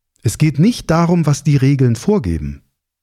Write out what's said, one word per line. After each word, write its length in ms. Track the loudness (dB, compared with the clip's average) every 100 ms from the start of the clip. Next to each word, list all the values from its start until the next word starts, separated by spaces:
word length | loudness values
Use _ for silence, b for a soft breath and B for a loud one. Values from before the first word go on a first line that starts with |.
| _ _
Es 160 | -6 0
geht 200 | 0 2
nicht 320 | 0 0 -2
darum, 360 | 0 2 0 0
was 160 | 0
die 140 | 0 2
Regeln 400 | 2 2 0 0
vorgeben. 680 | 0 -2 -2 -4 -6 -12 _ _ _ _